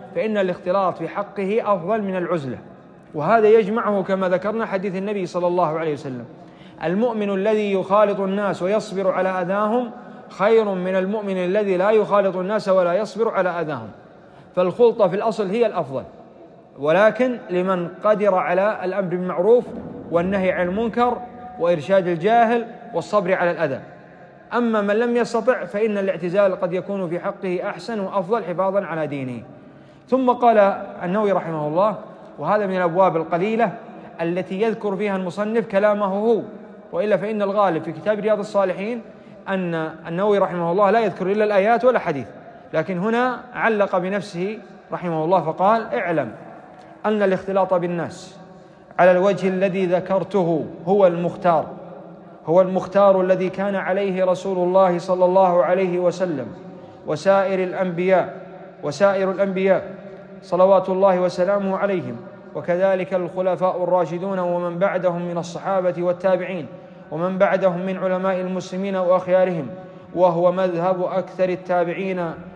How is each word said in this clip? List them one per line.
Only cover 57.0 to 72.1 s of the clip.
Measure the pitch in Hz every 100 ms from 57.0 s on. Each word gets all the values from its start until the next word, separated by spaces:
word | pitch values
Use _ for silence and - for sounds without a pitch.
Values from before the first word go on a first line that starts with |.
| -
وسائر | 151 190 196 190 185
الأنبياء، | 185 165 185 165 185 185 135 - - - - -
وسائر | 147 143 202 196 190
الأنبياء | 190 196 185 190 170 - - - - - -
صلوات | - 180 190 190 185
الله | 185 196 180
وسلامه | 180 180 180 202 196 185
عليهم، | 196 185 127 117 - - -
وكذلك | 151 170 175 190 185 180
الخلفاء | 185 175 185 185 170 185 170
الراشدون | 175 180 160 175 196 190
ومن | 175 175 175 170
بعدهم | 190 180 175 170
من | 175 170
الصحابة | - 190 185 190 180 170
والتابعين | 175 175 190 180 175 185 120 - - - -
ومن | 156 180 190
بعدهم | 190 185 185 175 190
من | 185
علماء | 185 185 190 185
المسلمين | 185 185 180 185 196 190
وأخيارهم، | 175 180 180 185 185 170 123 - - - -
وهو | 165 180 165 175
مذهب | 180 185 170 180 180
أكثر | 185 185 180 - 185
التابعين | 180 180 180 175 160 190